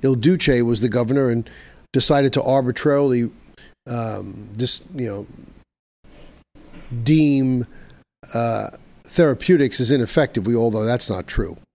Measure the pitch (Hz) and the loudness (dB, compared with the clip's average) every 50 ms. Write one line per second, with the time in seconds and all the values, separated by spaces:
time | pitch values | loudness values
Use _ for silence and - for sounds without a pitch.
0 | - 135 131 120 110 151 185 170 - - 135 120 120 117 120 104 113 123 104 123 | 2 2 0 4 4 2 2 2 2 2 2 2 2 0 0 0 -2 -2 0 0
1 | 120 110 135 139 135 127 117 117 117 - - - - - - - - _ - 135 | 0 0 0 0 0 0 0 -2 -4 -6 -12 -20 -20 -20 -20 -20 -20 _ -2 -2
2 | - - 147 143 139 135 - 139 - - 131 139 131 123 120 - - 151 143 143 | 0 2 2 2 2 2 0 0 0 0 0 0 0 -2 -4 -2 0 0 2 2
3 | 143 139 127 123 117 117 - - - - - - - - _ _ _ - 123 117 | 2 2 2 0 -2 -2 -6 -12 -20 -20 -20 -20 -20 -20 _ _ _ -10 -8 -8
4 | 113 110 107 98 98 101 98 107 104 104 101 107 123 123 - - - - 185 147 | -8 -8 -8 -10 -12 -12 -14 -16 -18 -16 -8 -4 -4 -2 -4 -4 -8 -12 -10 -8
5 | 127 110 101 101 101 - - - - - - - _ _ _ _ _ _ _ _ | -6 -6 -6 -8 -12 -14 -18 -20 -20 -20 -20 -20 _ _ _ _ _ _ _ _
6 | _ - - - - - - - _ _ _ - - - - - - - 123 120 | _ -20 -20 -20 -20 -20 -20 -20 _ _ _ -20 -20 -20 -20 -20 -16 -14 -10 -6
7 | 113 120 156 160 156 147 143 135 135 131 127 123 120 - - - - - - - | 0 2 4 4 4 4 2 2 2 2 0 0 -2 -6 -10 -20 -20 -20 -20 -20
8 | _ _ _ _ - - - 113 117 117 113 107 104 - - - - - - _ | _ _ _ _ -20 -8 -6 -4 -2 -2 -2 -4 -6 -8 -12 -18 -20 -20 -20 _
9 | _ - - - 170 151 131 - - - 180 160 143 123 - - 127 113 143 135 | _ -8 2 2 4 4 4 0 2 4 4 4 4 2 0 -2 0 0 2 0
10 | 120 104 - - 151 127 - 120 92 104 117 117 117 117 107 110 107 110 120 123 | 0 0 2 0 0 2 0 -4 -2 0 0 2 2 0 0 0 0 0 -2 -2
11 | - - 104 92 90 - - - 104 85 - - - _ | -2 -4 -6 -6 -6 -6 -4 -4 -4 -4 -8 -16 -20 _